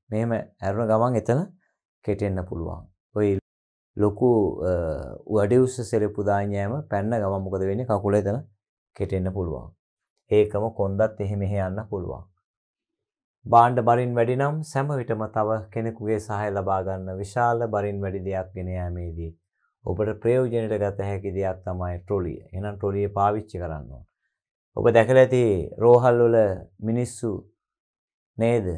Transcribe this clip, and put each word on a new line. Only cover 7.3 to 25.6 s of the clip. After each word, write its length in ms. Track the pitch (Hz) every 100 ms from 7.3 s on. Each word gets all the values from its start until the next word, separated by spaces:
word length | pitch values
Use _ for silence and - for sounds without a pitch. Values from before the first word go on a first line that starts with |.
| 98
මොකද 200 | 95 95
වෙන්නේ? 260 | 95 101 127
කකුල 280 | 101 104 104
එතන 220 | 101 117 - _ _ _ _ -
කෙටෙන්න 360 | 98 95 92
පුළුවන්. 420 | 95 87 65 57 - _ _ _ _ _
ඒකම 380 | 107 104 101 110
කොන්දත් 480 | 110 98 98 110 -
එහෙ 160 | 98 101
මෙහෙ 240 | 98 101
යන්න 240 | 95 95 110
පුළුවන්. 420 | 101 85 65 - _ _ _ _ _ _ _ _ _ _ _ 101
භාණ්ඩ 340 | 117 123 123
බරින් 320 | 117 120 123
වැඩි 220 | 120 117 127
නම් 240 | 143 156
සෑම 280 | 156 135 143
විටම 320 | 143 117 110 110
තව 320 | 110 107 110 95
කෙනෙකුගේ 520 | 117 113 113 107 110
සහාය 320 | 104 104 104
ලබා 300 | 98 95 95
ගන්න. 340 | 95 95 92 95
විශාල 520 | 98 123 120 117 117
බරින් 300 | 104 101 101
වැඩි 220 | 98 95
දෙයක් 320 | 92 95 92
ගෙන 160 | 95 90
යාමේදී 640 | 92 90 90 87 82 82 82 _ _ _ _ -
ඔබට 300 | 92 107 104
ප්‍රයෝජනයට 580 | 113 127 127 117 110 107
ගත 240 | 101 101
හැකි 300 | 98 98 98
දෙයක් 260 | 95 95 92
තමයි 340 | 92 90 90 87
ට්‍රොලිය. 420 | - 101 87 -
එහෙනම් 320 | - 95 104 101
ට්‍රොලිය 320 | 101 98 101
පාවිච්චි 480 | 101 101 107 104 87
කරන්න 320 | 87 78 62
ඕන. 140 | 64 - _ _ _ _ _ _ 107
ඔබ 80 | 110
දැකලා 360 | 113 113 131
ඇති 180 | 127 127 120 95